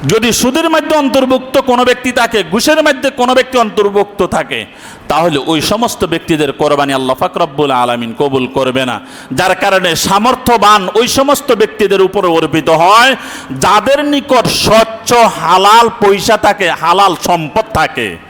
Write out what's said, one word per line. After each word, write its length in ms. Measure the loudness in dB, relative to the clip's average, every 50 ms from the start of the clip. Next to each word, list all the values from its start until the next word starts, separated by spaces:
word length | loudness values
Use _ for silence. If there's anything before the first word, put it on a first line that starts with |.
| -2 0
যদি 180 | 0 0 0 0 0 0
সুদের 260 | 0 0 0 0 0 0 0
মধ্যে 200 | 0 0 0 0 0
অন্তর্ভুক্ত 540 | 0 2 0 0 2 2 0 -2 -2 -2 -2 -2 0 2
কোনো 140 | 0 2 2 0
ব্যক্তি 220 | 0 0 -4 -4 -2 -2
থাকে, 200 | -2 0 0 -4 -2 -2 -2
ঘুষের 260 | -2 2 2 2 2 2
মধ্যে 220 | 0 0 0 -4 -6 -2 -2
কোনো 120 | -2 0 2
ব্যক্তি 180 | 0 0 0 0 -2 -2
অন্তর্ভুক্ত 540 | 0 0 -2 -2 0 0 0 -2 -2 -4 -4 -4 -2 -2
থাকে, 240 | -6 -4 -4 -6 -8 -8 -10 -16 -20 -20 -20 -20 -20 -8 -4
তাহলে 260 | -2 0 0 0 -2 -2 -2 -2
ওই 80 | -2 -2 0 -2
সমস্ত 300 | -2 -2 -2 -4 -2 -4 -4 -4 -4
ব্যক্তিদের 360 | -6 -2 -2 -2 -2 -2 -4 -2 -2
কোরবানি 320 | 0 0 2 0 0 -2 -2 -2
আল্লাহ 160 | -2 -2 -2 -2
পাক 120 | -4 -4 -2 -4 -4
রব্বুল 280 | -4 -2 -2 -2 0 0 0
আলামিন 300 | 0 0 -2 -4 -6 -8 -4 -4
কবুল 260 | -2 -2 0 -2 -4 -2 -2
করবে 260 | -2 -2 0 -2 -2 -2 -2
না, 60 | -6 -8 -10 -16 -20 -20 -14 -8 -4
যার 160 | -2 0 0 0 0 0
কারণে 260 | 0 0 0 0 0 -2 -2 -2
সামর্থ্যবান 760 | 0 0 0 2 0 -2 0 0 0 2 4 4 4 4 4 0 0 0 0
ওই 80 | 0 0 0
সমস্ত 320 | 0 2 2 0 -2 0 -2 0 0
ব্যক্তিদের 400 | 0 -2 0 -2 0 0 2 2 0
উপরে 200 | 0 0 -2 0 0 0
অর্পিত 320 | 0 0 0 -2 -2 0 0 2 4
হয়, 300 | 4 4 6 6 6 4 2 -2 -6 -14 -16 -16 -12 -12 -6 -2 0
যাদের 340 | 2 2 2 2 2 0 2 2 0 -2
নিকট 320 | -2 0 0 0 0 2 0 -2 -2 0
স্বচ্ছ 460 | 2 2 2 2 0 -4 -10 -4 0 2 4 4 2 0 -2
হালাল 460 | 0 2 2 4 4 6 6 6 6 4 0 0
পয়সা 340 | 2 2 2 2 2 0 0 2 2
থাকে, 220 | 0 0 0 -2 -2 -2 0
হালাল 320 | 0 2 4 4 4 2 2 -2 -2
সম্পদ 380 | -2 -2 -2 -2 -4 -4 -4 -4 -2 -2
থাকে 300 | -2 -2 -2 -4 -6 -6 -6 -8 -12 -16